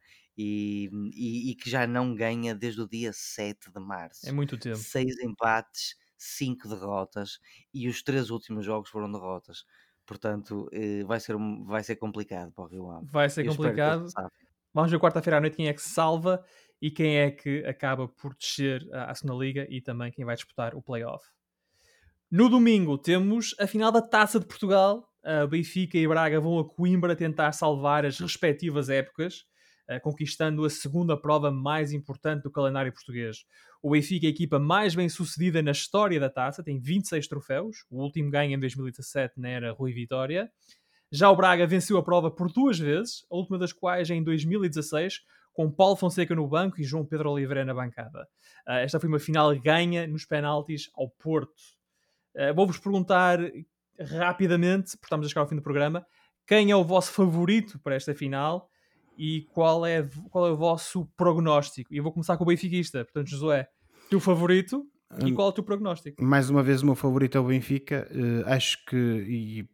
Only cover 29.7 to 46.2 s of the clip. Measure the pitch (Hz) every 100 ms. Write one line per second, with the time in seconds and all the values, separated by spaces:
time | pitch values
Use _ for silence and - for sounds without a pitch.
29.7 | _ - 123 151 147 147 - 156 151 151
30.7 | 151 139 170 170 147 147 151 147 135 139
31.7 | 156 151 147 143 127 156 151 143 143 135
32.7 | 135 131 - - 120 113 107 _ _ _
33.7 | _ 147 151 147 180 156 156 160 143 147
34.7 | 196 208 170 175 - 160 151 180 160 147
35.7 | 139 - 202 208 156 135 131 127 143 156
36.7 | 135 131 196 185 160 147 143 - 135 220
37.7 | - - 127 143 165 143 143 143 139 131
38.7 | 135 131 131 - 139 127 - 123 123 117
39.7 | 113 131 120 117 131 135 175 226 _ _
40.7 | _ _ _ _ 147 202 185 185 175 170
41.7 | 185 - 190 175 175 160 165 175 247 269
42.7 | 170 147 160 233 - - 180 185 185 175
43.7 | - 180 180 170 170 160 160 160 208 185
44.7 | 151 147 156 185 - _ _ _ - 156
45.7 | 151 190 190 180 180